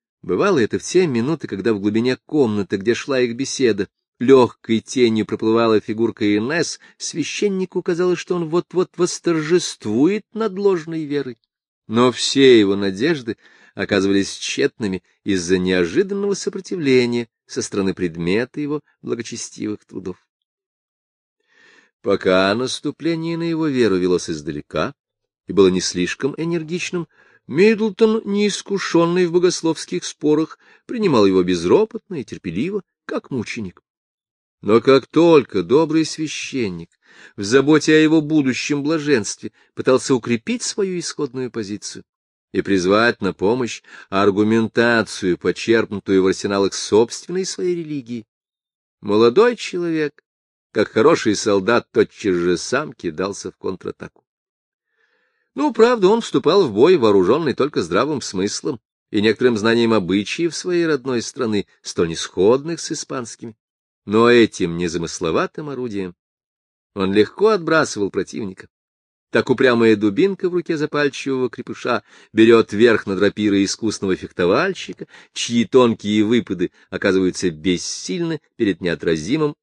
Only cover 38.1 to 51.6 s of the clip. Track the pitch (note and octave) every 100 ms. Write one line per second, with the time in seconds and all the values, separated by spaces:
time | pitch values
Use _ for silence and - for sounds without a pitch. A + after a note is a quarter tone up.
38.1 | D#3+ D3 D#3 C3 A#2+ - D3 C#3+ D#3+ D3
39.1 | B2+ G2+ - G#2+ _ _ - - B2+ -
40.1 | C3 A#2+ A#2 - A#3+ - - G3 F3+ -
41.1 | - C#3+ C3 B2+ A#2 G2 G#2 - - -
42.1 | _ _ _ _ G2 F#2 G2 F2 G#2 A#2+
43.1 | - G2 E2+ F#2+ B2 A#2 - _ - -
44.1 | G2 G2+ G2 G#2+ A2+ A2 - A#2 A#2 G2
45.1 | - F#2+ E2+ F#2 F2 - A2+ G2+ G2+ -
46.1 | F#2+ F#2 F2+ G2+ G2+ F#2+ - - G#2+ A#2
47.1 | - - F3+ F#3 - F#3 F3 D#3 D3 A#2
48.1 | A#2+ - _ _ _ _ _ _ _ G#2
49.1 | G#2 A#2 C3+ A#3+ A#3 - F#3 E3+ D#3+ D3
50.1 | _ _ _ _ _ _ G#2+ G2+ - C3
51.1 | E3+ A2+ G2 A2 G2+